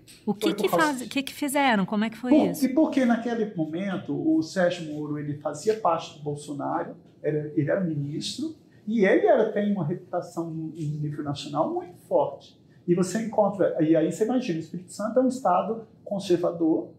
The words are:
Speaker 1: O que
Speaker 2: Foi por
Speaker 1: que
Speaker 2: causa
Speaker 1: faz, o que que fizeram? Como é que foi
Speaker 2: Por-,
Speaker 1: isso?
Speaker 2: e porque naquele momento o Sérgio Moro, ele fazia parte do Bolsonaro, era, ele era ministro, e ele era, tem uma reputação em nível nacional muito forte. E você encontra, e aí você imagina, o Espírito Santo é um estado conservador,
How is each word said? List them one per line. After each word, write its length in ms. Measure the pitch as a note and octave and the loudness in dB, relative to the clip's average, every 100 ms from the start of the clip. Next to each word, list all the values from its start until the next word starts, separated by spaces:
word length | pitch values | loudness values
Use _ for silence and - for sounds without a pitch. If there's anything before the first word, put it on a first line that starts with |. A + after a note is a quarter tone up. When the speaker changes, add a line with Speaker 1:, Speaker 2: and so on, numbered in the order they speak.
| - - - | -20 -10 -4
Speaker 1:
O 80 | |
que 140 | G3+ E4 | 0 0
Speaker 2:
Foi 60 | |
por 80 | - | 0
Speaker 1:
que 60 | F#3+ | 0
Speaker 2:
causa 160 | - D#4 | 2 2
Speaker 1:
faz, 160 | C4 | 0
o 80 | A#3+ | -4
que 140 | C#4 | -4
que 100 | C#4 | -6
fizeram? 520 | - D4 C#4+ C#4 G#3+ F#3 | -4 -2 2 4 4 2
Como 180 | G#3 | 0
é 60 | A3 | -2
que 80 | A3 | -2
foi 120 | B3+ | 4
Speaker 2:
Por-, 180 | D4+ - | 6 4
Speaker 1:
isso? 140 | - B3+ | 2 0
Speaker 2:
e 40 | |
porque 360 | - D#4 C4+ A#3+ | 4 4 4 2
naquele 480 | A3+ B3 A3+ G#3+ E3+ | 2 0 -2 -2 -2
momento 580 | D3+ E3 G3 F3+ - | -4 -4 -4 -6 -4
o 280 | C#3+ D3+ D#3+ | -2 2 2
Sérgio 500 | D#3 F#3 F3 F3 D#3 | 0 2 2 0 -6
Moro, 240 | D3 D3 D3 | -6 -6 -6
ele 200 | D3 C#3+ | -6 -6
fazia 380 | D3+ D3 G#3 G#3+ | -6 -4 0 2
parte 420 | F3 E3 - D3+ | 2 0 -4 -10
do 60 | |
Bolsonaro, 720 | D3 D3 - C#3+ C3+ D#3+ E3+ - - - | -6 -6 -8 -6 -4 -4 -4 -10 -20 -6
era, 300 | D3 D3+ D3+ E3+ | -2 -2 -2 -2
ele 160 | C#3+ | 2
era 80 | - | 2
ministro, 760 | F3 D3 C#3+ D3+ - - D#4+ - - - - | 0 -2 -4 -4 -6 -6 -8 -8 -20 -14 -4
e 200 | A3+ F#3+ | 2 4
ele 200 | C#4+ G4+ | 4 6
era, 260 | C4+ - | 4 4
tem 200 | G#3 G#3 | 0 0
uma 140 | F#3+ D3 | 0 -2
reputação 840 | F3+ - F3 E3+ - E3+ D#3+ D#3 E3+ | -4 -4 -6 -6 -6 -6 -6 -8 -6
em 100 | D3+ D3 | -6 -4
nível 240 | D3 D3 | -4 -6
nacional 500 | D3 C#3+ D3 C#3+ E3 | -6 -6 -4 -2 -2
muito 240 | F4 F4+ - - | -2 -8 -14 -2
forte. 520 | F3 C#3 - - - _ - - | 0 0 -4 -18 -20 _ -8 0
E 80 | |
você 300 | F3 F3+ A3+ | 2 2 -2
encontra, 540 | - - G3+ - D3+ - | -2 2 2 4 0 2
e 140 | D#3 D#3+ | 4 4
aí 160 | E3 | 2
você 140 | - G#3+ | 0 0
imagina, 320 | B3 - D#3+ | 0 0 -4
o 20 | |
Espírito 300 | D#3+ F3+ - | -4 -10 -12
Santo 260 | - G#3+ B3 | -6 0 2
é 40 | |
um 60 | C4 | 2
estado 580 | - F#3+ F3+ G3 A3 - - | 2 2 2 0 -4 -10 -16
conservador, 840 | - G3+ - E3+ E3+ E3+ D#3+ E3 - | -8 -6 0 2 2 0 2 2 -2